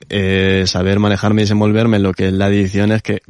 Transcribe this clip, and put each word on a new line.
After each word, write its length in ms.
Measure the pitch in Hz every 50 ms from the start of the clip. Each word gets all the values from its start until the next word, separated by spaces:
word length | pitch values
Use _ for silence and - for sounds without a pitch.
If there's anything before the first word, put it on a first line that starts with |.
| - -
eh, 560 | - 101 95 95 95 95 95 95 95 95 92
saber 320 | 90 - 90 92 95 101 104
manejarme 440 | 104 104 101 95 107 104 107 107
y 20 | 107
desenvolverme 540 | 101 104 104 107 104 104 110 117 117 107 101
en 40 |
lo 100 | 98 95
que 140 | 92 - 98
es 60 | 95
la 160 | 95 95 98 101
edición 420 | 101 101 98 95 104 98 104 107
es 100 | 110 110
que 220 | - - 101 - _ -